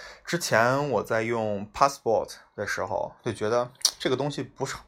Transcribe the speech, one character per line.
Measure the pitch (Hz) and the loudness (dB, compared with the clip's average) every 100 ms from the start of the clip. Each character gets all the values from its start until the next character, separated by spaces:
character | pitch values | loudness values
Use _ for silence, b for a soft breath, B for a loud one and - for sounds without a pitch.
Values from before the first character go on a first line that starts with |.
| B B | B B
之 | - 175 | -6 -4
前 | - 110 120 139 147 | 2 4 4 2 0
我 | 104 | 0
在 | - 113 | 0 -2
用 | 113 117 107 101 104 | 0 -2 -2 -4 -4
Passport | - 143 - 120 101 - - - | 4 4 4 0 0 0 -12 -16
的 | - | -8
时 | 101 - | -4 -4
候 | 92 92 82 - | -2 -4 -4 -6
就 | 120 | -8
觉 | 104 107 | -4 0
得 | 120 123 - - - | 0 0 -2 -2 0
这 | 156 | 0
个 | 127 | 0
东 | 143 | -2
西 | 143 | -4
不 | 127 - | -8 -6
是， | 135 - | -6 -8